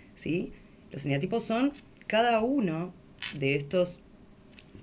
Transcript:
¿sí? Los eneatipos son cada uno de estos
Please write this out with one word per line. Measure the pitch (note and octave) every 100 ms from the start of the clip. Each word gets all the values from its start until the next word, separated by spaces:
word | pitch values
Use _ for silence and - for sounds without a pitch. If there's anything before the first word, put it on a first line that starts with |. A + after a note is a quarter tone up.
| -
¿sí? | - - E3+ - - - - -
Los | - C#3+
eneatipos | C#3 F#3 A#3
son | - A3+ C#4 - - - -
cada | G#3+ A#3+ A3+
uno | A#3 C#4+ F#3+ D#3 F#3 - - - - C#3
de | C#3 C#3+
estos | C#3+ F#3 F3+ - - - - - - - - -